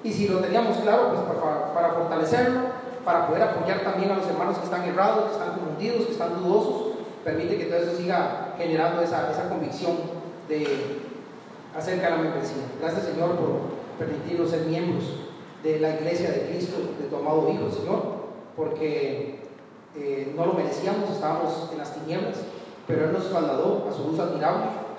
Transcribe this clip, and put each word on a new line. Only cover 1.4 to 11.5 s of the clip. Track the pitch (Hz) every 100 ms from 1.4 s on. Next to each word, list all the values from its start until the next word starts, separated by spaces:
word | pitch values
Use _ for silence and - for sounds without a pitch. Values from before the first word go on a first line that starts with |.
pa-, | 156 151 -
para | 170 170
fortalecerlo, | 165 170 160 160 240 247 254 254 - - -
para | - 170 151
poder | 160
apoyar | 214 - 185 190
también | 196 190 196
a | 190
los | 185
hermanos | 196 196 190
que | -
están | 180
errados, | 175 175 202 220 -
que |
están | - 180
confundidos, | 180 156 156 214 233 233
que |
están | 214 226 175
dudosos, | 180 208 - - - - - -
permite | - 160 170 202
que | 165
todo | 170
eso | 170 175
siga | 175 175 - - - -
generando | 165 160 165 170
esa, | 170 - -
esa | - 180
convicción | - - - 180 170 170 170 - - -
de, | 151 147 135 139 143 - - - - -